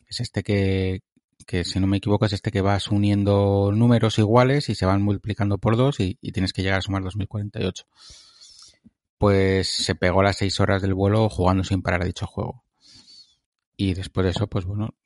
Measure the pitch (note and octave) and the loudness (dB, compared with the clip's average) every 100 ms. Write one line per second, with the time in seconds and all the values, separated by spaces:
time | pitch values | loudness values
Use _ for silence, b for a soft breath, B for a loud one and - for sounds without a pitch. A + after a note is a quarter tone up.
0 | _ - A#2+ - G2 G2+ G2 F#2+ F#2+ F#2 | _ -10 -6 -6 0 0 2 0 -2 -4
1 | - _ _ _ - F#2 E2+ F#2 F#2+ G2 | -10 _ _ _ -6 -4 -2 -2 0 0
2 | G2+ G#2 G#2+ G2+ - G2 F#2+ G2 - G#2 | 0 0 0 -2 -4 0 0 0 0 0
3 | G#2 G2+ G2+ G2+ G2+ G2 G2 G#2 A#2+ A#2 | 2 2 2 2 4 2 2 2 4 4
4 | A2 G#2+ G#2 A#2 B2+ C#3+ C#3+ G#2 F#2 G2 | 2 2 4 6 4 2 -2 -2 2 2
5 | G2+ G2+ A2+ G2 G2+ G2+ G#2 A2+ C3 C#3+ | 2 -2 -4 -4 -2 0 0 2 0 0
6 | F#2 - - - F#2 - F#2+ F#2+ F2+ G2 | -4 -4 -8 -4 -4 -2 -2 -2 -2 -4
7 | F#2 G2 G2 G#2+ G#2 - F#2+ - - B | -4 -8 -8 -8 -8 -6 -6 -6 -18 B
8 | B B B B B B B B - _ | B B B B B B B B -20 _
9 | _ _ G#2 G2 F#2+ F#2+ F#2 - - F2+ | _ _ 2 4 4 2 0 -4 -4 -2
10 | F2+ F2+ G2 G2 G2 - G2+ G2 G2 F#2 | 0 2 2 0 -4 0 0 0 -2 0
11 | G2 G#2+ A2 - F2+ F#2+ F#2 G2 F2+ F2+ | 2 2 0 0 2 2 0 -2 -2 -2
12 | F2 - G#2 - - - _ _ b b | -4 -6 -10 -8 -10 -10 _ _ b b
13 | b b b b _ _ _ - G2 F2+ | b b b b _ _ _ -4 -4 -2
14 | F#2 - F#2 F2 G2+ G2+ F2+ G2+ A2 - | -6 -2 -2 -2 -4 -4 -6 -6 -8 -10